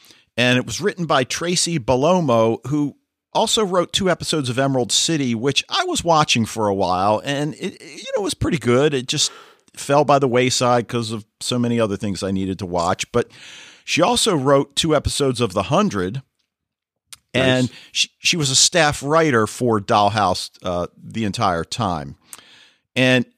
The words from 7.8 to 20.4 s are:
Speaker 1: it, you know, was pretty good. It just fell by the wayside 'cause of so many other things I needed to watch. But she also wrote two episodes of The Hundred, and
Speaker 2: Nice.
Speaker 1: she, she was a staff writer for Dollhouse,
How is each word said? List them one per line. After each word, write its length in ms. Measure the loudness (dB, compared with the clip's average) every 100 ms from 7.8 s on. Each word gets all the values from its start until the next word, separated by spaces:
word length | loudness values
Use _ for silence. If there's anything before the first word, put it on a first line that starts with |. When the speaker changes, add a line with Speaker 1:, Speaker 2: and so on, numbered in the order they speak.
Speaker 1:
it, 20 |
you 220 | -18 -16 -6 -4
know, 60 |
was 120 | -4
pretty 240 | -2 -2 -2
good. 340 | 2 2 2
It 140 | 0 -4
just 240 | -2 -2 -4 -20 _ _
fell 300 | -16 0 2
by 140 | 4 4
the 100 | 4
wayside 600 | 2 2 2 2 2 0
'cause 240 | -4 -6
of 120 | -8 -12 _
so 180 | -6 -2
many 200 | 0 0
other 160 | 0 -2
things 260 | -6 -6
I 100 | -4
needed 260 | -4 -4 -6
to 80 | -4
watch. 440 | -2 0 -2 -2
But 180 | -4 -4 -10 -20 -20 -20 -20
she 180 | -6 0
also 340 | 2 2 0 0
wrote 400 | 4 2 2 -2
two 180 | 0 0
episodes 440 | 0 -2 -2 0
of 120 | -2
The 100 | -2
Hundred, 580 | 0 0 0 0 -4 -6 -12 _ _ _ _ _ _ _ _ -20 _
and 360 | -2 0 2 0
Speaker 2:
Nice. 80 | -4 -12
Speaker 1:
she, 160 | -6 -6 _
she 180 | -2 0
was 140 | 0
a 60 | 2
staff 460 | 2 4 2 0
writer 440 | 0 2 4 2 0
for 340 | 0 0 0
Dollhouse, 680 | 2 2 2 2 0 0